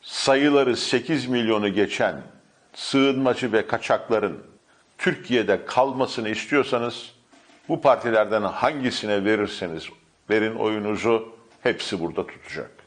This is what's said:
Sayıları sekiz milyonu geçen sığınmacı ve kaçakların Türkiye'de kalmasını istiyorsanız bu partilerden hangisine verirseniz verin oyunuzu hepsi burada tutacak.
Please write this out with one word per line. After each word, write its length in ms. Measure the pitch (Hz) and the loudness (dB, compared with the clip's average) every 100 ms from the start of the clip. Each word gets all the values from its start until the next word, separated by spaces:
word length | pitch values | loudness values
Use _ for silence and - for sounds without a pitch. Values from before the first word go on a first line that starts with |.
Sayıları 720 | - - - 135 147 143 131 117 | -12 -4 2 4 6 4 4 0
sekiz 500 | - 127 123 156 123 | 0 -2 0 -4 0
milyonu 420 | 123 113 107 104 | -2 2 2 2
geçen 540 | 98 101 - 110 76 - - _ _ _ | 2 0 2 -2 -2 -14 -20 _ _ _
sığınmacı 800 | - - 139 139 131 131 120 123 | -14 -2 2 2 2 2 0 2
ve 140 | 110 101 | 0 0
kaçakların 760 | 117 - 113 - 110 101 76 - _ _ _ _ _ | -4 0 0 2 0 0 -6 -16 _ _ _ _ _
Türkiye'de 680 | - 156 - 120 101 - - | -4 -4 0 0 2 0 0
kalmasını 640 | - 139 127 127 - 110 | 0 0 0 -4 -4 -4
istiyorsanız 840 | 107 - 147 123 123 120 120 - _ _ _ _ _ - | -6 0 0 2 0 -2 -8 -16 _ _ _ _ _ -8
bu 120 | 160 | 0
partilerden 600 | 143 117 123 110 104 107 | 4 4 4 2 4 2
hangisine 840 | 101 - 120 151 127 120 107 101 | -2 0 -2 0 -4 -4 -2 0
verirseniz 640 | 98 107 104 - 92 82 - - _ _ _ | 2 0 0 -4 -8 -8 -12 -18 _ _ _
verin 260 | 107 110 113 | 0 0 -2
oyunuzu 800 | 110 107 104 104 107 113 113 - _ _ | -2 -2 -4 -2 2 0 0 -18 _ _
hepsi 380 | 123 110 - 98 | -2 -2 -6 -6
burada 260 | 82 78 87 | -4 -4 -8
tutacak. 440 | - - 78 58 - | -10 -14 -12 -12 -16